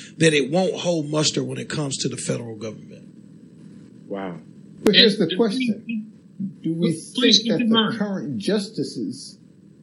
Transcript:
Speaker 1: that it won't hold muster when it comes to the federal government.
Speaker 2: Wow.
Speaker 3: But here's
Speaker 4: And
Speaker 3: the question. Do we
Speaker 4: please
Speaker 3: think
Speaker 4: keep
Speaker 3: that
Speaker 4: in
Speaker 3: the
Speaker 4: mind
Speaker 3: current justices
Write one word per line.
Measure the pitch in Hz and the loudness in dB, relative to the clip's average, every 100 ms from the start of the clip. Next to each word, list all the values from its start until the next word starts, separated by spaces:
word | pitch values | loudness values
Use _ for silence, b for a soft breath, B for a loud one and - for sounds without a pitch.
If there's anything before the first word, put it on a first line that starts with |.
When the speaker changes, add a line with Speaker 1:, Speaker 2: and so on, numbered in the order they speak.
| B B | B B
Speaker 1:
that | 160 | 6
it | 151 127 | 6 4
won't | 175 185 - | 2 2 0
hold | 175 165 147 | 0 0 0
muster | 151 147 - | 2 2 0
when | 127 131 | -4 -6
it | - | -6
comes | 160 143 - | -4 -4 -2
to | 139 | -4
the | 123 | -4
federal | - 123 117 110 | -4 -4 -4 -8
government. | 107 - - - - - - - - - - - - - - | -8 -10 -16 -18 -20 -20 -20 -20 -20 -20 -20 -20 -20 -20 -10
Speaker 2:
Wow. | 98 95 82 - - - - | -6 -6 -8 -14 -20 -20 -8
Speaker 3:
But | - 196 | 0 4
here's | 233 202 | 4 4
Speaker 4:
And | 165 | -2
Speaker 3:
the | 185 | 2
question. | 226 262 247 202 - 110 107 - - - - - | 0 2 -2 -2 -4 -8 -8 -16 -20 -8 -8 -6
Do | 165 165 | -4 0
we | 170 156 - - | 0 0 -4 2
Speaker 4:
please | 240 196 | 4 4
Speaker 3:
think | |
Speaker 4:
keep | 233 | 4
Speaker 3:
that | - | 2
Speaker 4:
in | 226 | 4
Speaker 3:
the | 220 | 4
Speaker 4:
mind | 208 - | 4 0
Speaker 3:
current | 208 190 147 135 | -2 -2 -4 -4
justices | 190 208 202 - 127 135 101 - - - - - - - | 0 0 0 -6 -6 -4 -6 -8 -14 -18 -20 -20 -20 -20